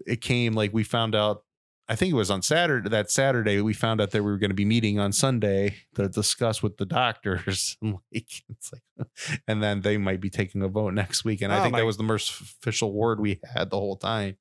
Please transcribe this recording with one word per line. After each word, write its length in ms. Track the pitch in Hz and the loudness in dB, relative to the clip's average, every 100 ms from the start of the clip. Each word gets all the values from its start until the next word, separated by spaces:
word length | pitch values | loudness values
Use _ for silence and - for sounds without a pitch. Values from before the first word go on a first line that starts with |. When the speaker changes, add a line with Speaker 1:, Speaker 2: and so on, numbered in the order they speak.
| - | -6
Speaker 1:
it 140 | 117 | -4
came, 320 | - 123 120 | 0 2 2
like, 200 | 110 107 | 2 0
we 100 | 110 | 0
found 300 | 107 123 113 107 | 0 0 2 2
out, 280 | 107 101 - _ _ _ - | 2 0 -8 _ _ _ -6
I 80 | 117 | 0
think 160 | 190 | 2
it 40 | 147 | 2
was 160 | 98 | 2
on 100 | 98 | 0
Saturday, 480 | - 156 175 131 107 | 2 2 4 2 0
that 200 | 110 104 | 0 0
Saturday, 500 | - 135 127 107 101 | 2 2 2 2 2
we 100 | 107 | 2
found 280 | 107 117 110 | 0 0 2
out 80 | 101 | 0
that 120 | 110 | 0
we 80 | 104 | 0
were 60 | 101 | 0
gonna 140 | 101 98 | 0 2
be 100 | 101 | 2
meeting 340 | 117 110 104 | 4 2 2
on 140 | 101 | 0
Sunday 600 | 104 135 123 107 98 101 107 - | 2 2 2 2 2 2 -2 -8
to 160 | - 98 | -2 -2
discuss 520 | 101 104 - 117 107 | 0 -2 0 -2 0
with 140 | 107 - | -4 -4
the 100 | 98 | -2
doctors. 920 | - 123 110 104 90 - 92 - - | 0 0 -2 -4 -2 -2 -2 -4 -4
<laughs> 20 | |
And, 180 | 110 95 - | -6 -6 -8
like, 140 | 110 - - - | -10 -10 -14 -16
it's 240 | 117 - | -16 -16
like, 340 | 120 _ - 123 - - 147 - | -18 _ -14 -12 -10 -8 -6 -4
and 160 | 107 | 0
then 160 | 107 101 | 0 0
they 180 | 98 104 | 2 2
might 220 | 98 95 | 0 -2
be 100 | 95 | -2
taking 300 | - 95 101 | -2 -2 -2
a 60 | 98 | -2
vote 260 | 101 104 | 0 0
next 300 | 98 95 - | 0 -2 -2
week. 180 | 113 104 | -2 -2
And 120 | 101 | 0
I 60 | 196 | 2
Speaker 2:
Oh 20 | |
Speaker 1:
think 100 | 180 | 2
Speaker 2:
my 80 | 120 | 2
Speaker 1:
that 60 | 113 | 2
was 100 | 101 | 0
the 80 | |
most 280 | 110 107 - - | 0 0 -2 -8
official 500 | - - - 110 110 | -14 -8 -4 -2 -2
word 300 | 101 113 110 | 2 2 2
we 180 | 104 98 - | 0 -2 -4
had 160 | - 90 | -4 -2
the 80 | 98 | -2
whole 160 | 101 98 | -4 -4
time. 400 | 95 113 101 95 | -2 -2 -4 -8